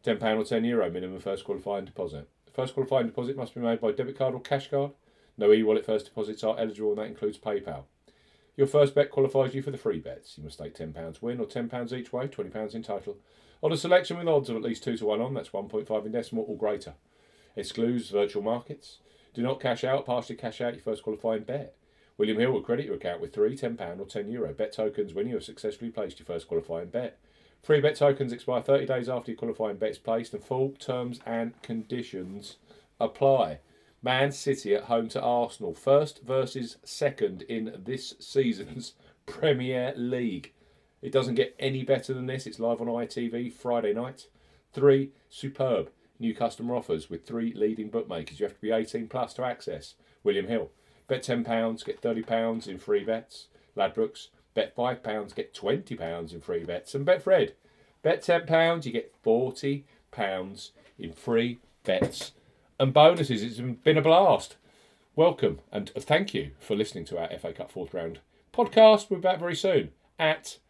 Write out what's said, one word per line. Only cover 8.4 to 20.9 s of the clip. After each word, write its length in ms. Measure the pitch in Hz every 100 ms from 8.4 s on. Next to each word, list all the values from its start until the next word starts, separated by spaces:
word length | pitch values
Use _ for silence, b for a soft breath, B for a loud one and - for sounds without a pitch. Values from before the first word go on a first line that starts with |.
| b -
Your 100 | 135
first 280 | 147 143 143
bet 160 | 143
qualifies 420 | - 135 135 131
you 80 | 135
for 100 | 143
the 60 | 135
free 220 | 113 87
bets. 380 | 69 - - -
You 60 | 73
must 100 | -
stake 200 | 76 -
ten 180 | 78
pounds 280 | 78 82 80
win 180 | 117 120
or 60 | 107
ten 220 | 123 117
pounds 260 | 123 120
each 200 | 127 120
way, 140 | 123 127
twenty 220 | - 95
pounds 240 | 110 107
in 100 | 113
total, 340 | 113 101 - 101 b b b b
on 120 | 151
a 40 | 156
selection 400 | 170 180 180 175
with 100 | 170
odds 220 | 151 131
of 60 | 113
at 60 |
least 220 | 113 113
two 140 | - 113
to 80 | 107
one 160 | 110
on, 120 | 127
that's 180 | 131 -
one 160 | 98 101
point 200 | 107 104
five 180 | 110 107
in 60 |
decimal 340 | 117 - 113 110
or 100 | 107
greater. 360 | 107 104 - - _ b b b b -
Excludes 520 | 101 - 117 120 -
virtual 340 | - 104 107
markets. 560 | 104 120 - 147 - - b b b
Do 80 | -
not 180 | 120 135
cash 240 | 127 117
out, 220 | 127 139 -
partially 320 | 123 117 120
cash 240 | 117 -
out 120 | 120
your 80 | 117
first 220 | -